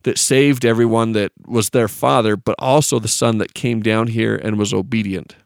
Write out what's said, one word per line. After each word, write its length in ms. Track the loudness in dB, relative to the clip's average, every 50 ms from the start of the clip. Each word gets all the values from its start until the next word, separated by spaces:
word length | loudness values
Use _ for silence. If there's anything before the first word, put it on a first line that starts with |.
| -2
that 140 | -2 -2
saved 480 | -2 0 2 4 4 4 4 2 2 2
everyone 460 | 2 4 4 2 2 2 2 0 0
that 200 | 0 -2 -2 -4 _ _ -14
was 260 | -4 -2 -2 -2 0
their 180 | 0 0 0 0
Father, 480 | -2 -2 0 2 2 2 2 0 -2
but 180 | -2 -2 -4 -4
also 420 | -2 0 2 2 2 2 2 -2 -2
the 80 | -2
Son 300 | -2 -2 0 0 0 0 -2
that 140 | -4 -6 _
came 280 | -6 -4 -2 -2 0
down 260 | 0 0 0 0 0
here 280 | -2 -2 -2 0 -2 -2
and 220 | -4 -4 -4 -2
was 160 | -2 -2 0 0
obedient. 640 | -2 -2 -2 -2 -2 -2 -2 -4 -6 -8 -14 -20 _ _